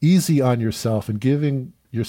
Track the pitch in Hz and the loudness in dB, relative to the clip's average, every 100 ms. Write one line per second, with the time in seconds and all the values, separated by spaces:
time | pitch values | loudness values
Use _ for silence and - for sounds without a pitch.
0 | 151 185 - 147 127 120 110 - 117 110 | 2 4 4 2 2 2 -2 -4 -2 -2
1 | 101 107 123 143 147 139 127 - _ 113 | -2 -2 0 0 0 -4 -6 -16 _ -8